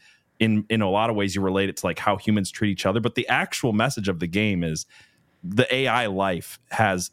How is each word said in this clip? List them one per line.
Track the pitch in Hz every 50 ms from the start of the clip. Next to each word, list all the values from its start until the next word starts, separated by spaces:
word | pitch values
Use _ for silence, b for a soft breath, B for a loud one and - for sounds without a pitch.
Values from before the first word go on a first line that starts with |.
| b b b b b b _ -
in, | 113 110 107 107 104 -
in | 113 110
a | 104 92
lot | 98 104 110 117
of | 110
ways | 104 101 98 92
you | 98
relate | 95 95 95 98 98 95
it | -
to, | - -
like, | 90 82 -
how | - 104 98
humans | 95 - 110 107 104 90 -
treat | - - 110 101
each | 95 - -
other. | 95 101 117
But | 110 117 -
the | 123 -
actual | - 123 151 190 - - - - 120 104
message | 107 117 139 - 113 95
of | 98 87 80
the | 90
game | 85 85 104 107 107 95 87 85
is | 80 78 78 - b b b b b b b b _ _ _ 90
the | 87 101 120 127 - 127
A | 131 135
I | 123 113 123 117
life | 101 95 98 98 95 90 82 - - - - _ -
has | - - 110 98 92 90 87 -